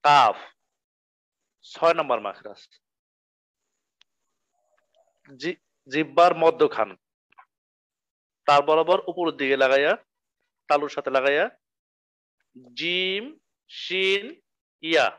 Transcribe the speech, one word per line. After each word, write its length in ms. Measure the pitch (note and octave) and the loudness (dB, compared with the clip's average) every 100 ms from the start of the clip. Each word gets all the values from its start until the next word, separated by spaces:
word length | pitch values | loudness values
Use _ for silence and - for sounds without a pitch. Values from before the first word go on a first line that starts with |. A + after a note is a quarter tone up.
কাফ 340 | D3 C#3+ A2+ G2 - _ _ _ _ _ _ _ _ _ _ _ - | 6 6 4 0 -14 _ _ _ _ _ _ _ _ _ _ _ -20
ছয় 280 | - E3 | -2 0
নম্বর 260 | E3 D3 A#2 | 0 -4 -4
মাখরাজ। 420 | G#2 - G#2 G2 _ _ _ _ _ _ _ _ _ _ _ _ _ _ _ _ _ _ _ _ _ _ _ _ _ _ _ C3+ | -6 -12 -18 -20 _ _ _ _ _ _ _ _ _ _ _ _ _ _ _ _ _ _ _ _ _ _ _ _ _ _ _ -12
জি-, 240 | D#3 - _ _ C3+ | -12 -12 _ _ _
জিহ্বার 400 | D3 D3+ C#3 F3 E3 | -6 -2 4 4 4
মধ্যখান, 540 | D#3+ D#3+ D3+ - G#2 F#2+ _ _ _ _ _ _ _ _ _ _ _ _ _ _ - | 0 2 0 0 -6 -8 _ _ _ _ _ _ _ _ _ _ _ _ _ _ 2
তার 140 | C#3+ | 2
বরাবর 360 | C#3+ D#3 E3 F#3 - | 4 0 2 0 -2
উপরের 280 | E3+ E3 D#3 | -6 -6 -4
দিকে 200 | C3+ C3+ | -2 0
লাগাইয়া, 360 | C3 C3+ D3 A3 _ _ _ _ _ _ _ | 2 2 2 -2 _ _ _ _ _ _ _
তালুর 200 | D3 C#3+ | -2 -2
সাথে 200 | - C#3 | -8 -4
লাগাইয়া, 360 | C3+ C3+ C#3+ A3 _ _ _ _ _ _ _ _ _ _ B2+ B2+ | -2 0 0 -4 _ _ _ _ _ _ _ _ _ _ -20 -20
জিম, 500 | B2 E3 F3+ F#3 G3 B3+ D#4 _ _ _ | -10 -6 -4 -4 -6 -10 -20 _ _ _
শিন, 560 | - - F#3 F#3+ G3 A3+ - _ _ _ _ | -18 -8 -4 -2 -2 -6 -20 _ _ _ _
ইয়া। 240 | D#3+ D#3 A2 | -2 0 0